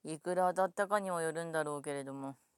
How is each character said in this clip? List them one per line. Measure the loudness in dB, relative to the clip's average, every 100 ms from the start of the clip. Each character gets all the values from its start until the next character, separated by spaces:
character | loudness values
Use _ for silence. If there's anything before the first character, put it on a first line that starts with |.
い | -8 -6
く | 0 4
ら | 4
当 | 4
た | 0
っ |
た | 2 2
か | 2
に | 2
も | 0
よ | 0
る | -2 -2
ん |
だ | -2
ろ | 0 -2
う |
け | -4
れ | -4
ど | -4
も。 | -8 -8 -10 _